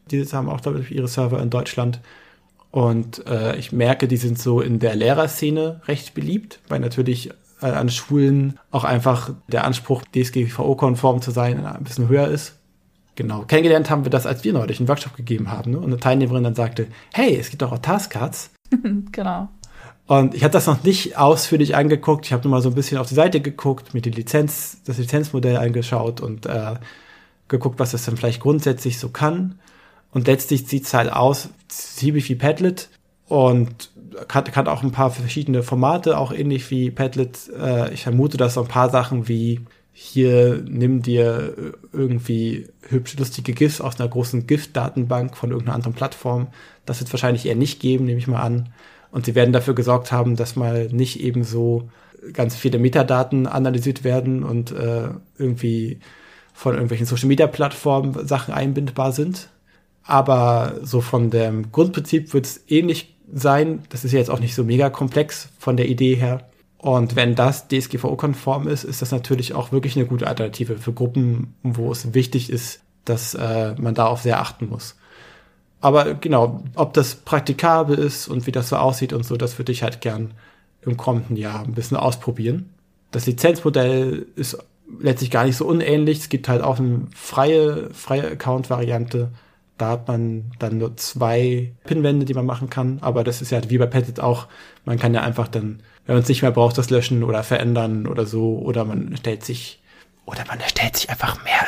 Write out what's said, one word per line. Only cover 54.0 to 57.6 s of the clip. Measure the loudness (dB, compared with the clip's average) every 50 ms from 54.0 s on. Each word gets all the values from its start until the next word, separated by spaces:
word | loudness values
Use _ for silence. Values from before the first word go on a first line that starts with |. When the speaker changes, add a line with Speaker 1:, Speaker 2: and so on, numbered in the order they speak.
| 0
Speaker 1:
werden | 0 0 2 0 0 -2 -2 -2
und, | -2 -2 -2 -2 -4
äh, | -6 -4 -4 -2 -2 -2 -4 -6 -8 -10 -14 _ _ -4
irgendwie | -2 -2 -2 0 0 0 0 0 -2 -4 -6 -10 -14 -20 -20 -20 -20 -20 -20 -20 _ _ _ -4
von | -2 -2 0
irgendwelchen | 0 0 -2 0 -2 -2
Social-Media-Plattformen | -2 -2 0 2 4 6 6 4 4 4 0